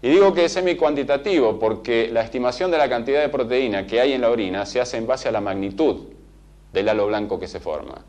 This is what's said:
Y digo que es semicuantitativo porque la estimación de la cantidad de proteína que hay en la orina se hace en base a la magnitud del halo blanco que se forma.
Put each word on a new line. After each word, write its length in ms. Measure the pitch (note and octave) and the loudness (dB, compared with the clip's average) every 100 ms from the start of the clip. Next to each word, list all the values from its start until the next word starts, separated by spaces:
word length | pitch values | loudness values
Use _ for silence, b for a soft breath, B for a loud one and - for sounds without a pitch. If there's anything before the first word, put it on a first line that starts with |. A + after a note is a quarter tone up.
Y 60 | A#2+ | 4
digo 240 | E3+ G3 | 6 6
que 140 | F3 E3+ | 4 0
es 60 | |
semicuantitativo 1040 | F#3 F3+ E3+ D#3 D3 C3+ C#3 G#3+ F3+ A#2 G#2+ | 2 -2 2 0 0 -2 -2 0 2 2 2
porque 500 | A2 G#2+ - A#2 A#2 | 0 -2 -2 0 0
la 140 | A2+ | 0
estimación 480 | A2+ C3 B2 B2 F#3 | -2 -2 -2 -2 0
de 80 | E3 | 2
la 100 | C#3+ | 2
cantidad 320 | A#2+ A#2 C#3 | 0 0 0
de 80 | D3 | 0
proteína 580 | C3+ A#2 B2+ C3 G2 F#2+ | 0 0 0 0 -2 -2
que 140 | A2+ | 2
hay 120 | C3 | 2
en 100 | C3 | 4
la 80 | A#2 | 2
orina 340 | A#2 G2 F#2+ | 2 -2 -4
se 160 | G2+ B2 | -4 -2
hace 160 | B2 A#2+ | -2 -4
en 100 | A2+ | -2
base 220 | B2+ - | -2 0
a 40 | |
la 80 | A2 | -2
magnitud 680 | G2+ G2 G2 G2 D#3 G2+ - - - - - - - | -2 -4 -6 0 0 0 -8 -20 -20 -20 -20 -20 -6
del 160 | F#2+ G#2 | -2 0
halo 180 | G#2+ G#2 | 2 0
blanco 320 | G#2+ G#2 F#2+ | -2 -4 -6
que 100 | E2+ | -8
se 120 | F#2 | -10
forma. 420 | E2+ D2+ C2+ C2+ | -8 -8 -8 -16